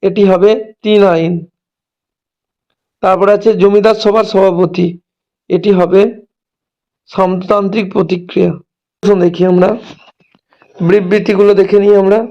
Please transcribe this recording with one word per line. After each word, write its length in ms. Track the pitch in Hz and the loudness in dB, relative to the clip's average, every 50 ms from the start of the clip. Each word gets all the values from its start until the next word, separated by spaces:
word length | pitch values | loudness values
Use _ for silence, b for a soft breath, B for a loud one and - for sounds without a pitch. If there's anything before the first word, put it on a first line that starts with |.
| - | -4
এটি 200 | 196 180 214 202 | -4 0 0 2
হবে 260 | 190 185 180 180 208 220 220 - - - _ | 2 2 2 2 2 0 0 -6 -14 -18 _
তিন 200 | _ 214 214 208 202 | _ 0 2 2 2
আইন। 300 | 190 170 165 165 170 175 170 165 - _ _ _ _ _ _ _ _ _ _ _ _ _ _ _ _ _ _ _ _ _ _ _ _ _ _ _ _ _ _ - | 2 2 0 -2 -2 -4 -6 -8 -12 _ _ _ _ _ _ _ _ _ _ _ _ _ _ _ _ _ _ _ _ _ _ _ _ _ _ _ _ _ _ -2
তারপর 240 | 185 190 180 190 196 | 0 0 0 2 0
আছে 200 | 208 202 202 226 220 180 | 0 2 2 0 0 2
জমিদার 380 | 180 202 202 208 196 220 220 214 | 2 2 2 2 2 2 0 0
সভার 240 | - 214 202 226 214 | 0 0 0 0 -2
সভাপতি, 600 | 220 - 190 190 190 180 170 185 170 180 - 175 175 175 - _ _ _ _ _ _ _ _ _ _ | 0 0 0 2 2 2 0 -2 -2 -2 -4 -4 -4 -4 -8 _ _ _ _ _ _ _ _ _ _
এটি 220 | - 180 165 202 | -6 -4 0 0
হবে 300 | 202 180 180 175 185 190 202 233 233 - - _ _ _ _ _ _ _ _ _ _ _ _ _ _ _ _ _ | 0 2 0 2 2 2 2 2 -2 -8 -20 _ _ _ _ _ _ _ _ _ _ _ _ _ _ _ _ _
সমাজতান্ত্রিক 760 | - - 190 185 185 180 185 185 208 202 202 196 180 226 214 185 | -4 -4 -2 -2 -2 -6 -4 -2 -2 -2 -2 -2 -4 -4 -6 -4
প্রতিক্রিয়া। 600 | 190 208 180 160 180 175 175 180 - 180 175 175 165 - - _ _ _ _ _ _ _ - | -4 -4 -4 -4 -4 -8 -8 -8 -4 -2 -2 -2 -4 -8 -14 _ _ _ _ _ _ _ -2
প্রশ্ন 120 | 190 202 190 | 0 0 2
দেখি 240 | 180 175 170 165 175 | 0 -2 0 0 0
আমরা, 240 | 185 180 180 180 196 214 233 - - - _ _ _ _ _ _ _ _ _ _ _ _ _ _ _ _ - | 0 2 2 2 0 -2 -4 -10 -18 -20 _ _ _ _ _ _ _ _ _ _ _ _ _ _ _ _ -6
বিবৃতিগুলো 760 | 180 165 185 208 196 180 196 214 - - 208 190 202 202 202 | -2 0 0 0 0 0 -2 -2 -2 -2 0 2 2 2 4
দেখে 240 | 190 190 185 208 202 | 2 2 2 0 0
নিই 160 | 196 202 208 | 2 2 2
আমরা। 240 | 202 196 190 202 220 226 240 | 2 2 2 0 0 -2 -6